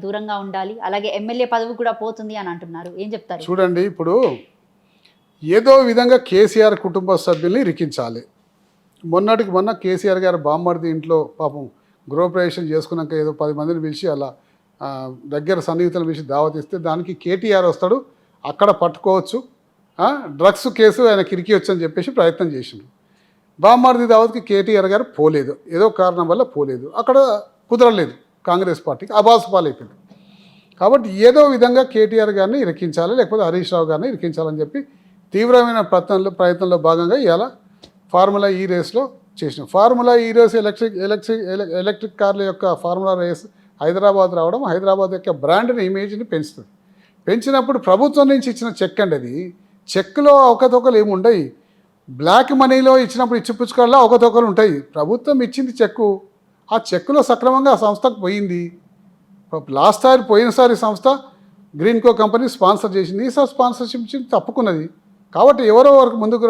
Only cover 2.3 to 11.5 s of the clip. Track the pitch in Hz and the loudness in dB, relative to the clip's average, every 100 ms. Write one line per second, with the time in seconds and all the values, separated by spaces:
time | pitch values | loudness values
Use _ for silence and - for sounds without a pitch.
2.3 | 214 185 170 170 170 180 185 208 220 - | -12 -12 -12 -14 -16 -16 -14 -12 -12 -12
3.3 | 170 170 185 180 175 196 - 165 220 214 | -12 -6 -2 0 0 -4 -4 -2 0 -2
4.3 | 120 - _ _ _ _ _ _ _ _ | -4 -14 _ _ _ _ _ _ _ _
5.3 | _ 156 202 254 269 247 226 247 254 254 | _ -2 2 6 6 6 2 4 2 2
6.3 | 185 214 220 214 196 190 190 185 180 - | 2 4 4 2 2 -4 -6 -2 0 0
7.3 | 160 175 233 202 156 156 127 117 113 - | -2 0 -2 -2 -4 -6 -6 -8 -10 -16
8.3 | _ _ _ _ _ _ _ 165 175 208 | _ _ _ _ _ _ _ -4 -2 0
9.3 | 226 196 185 208 220 185 185 202 185 185 | 0 0 -2 -2 -4 -4 -2 0 0 0
10.3 | 175 147 156 175 165 165 160 160 160 143 | 0 -2 -2 -2 -4 -4 -6 -2 -2 -2
11.3 | - 151 | -6 -8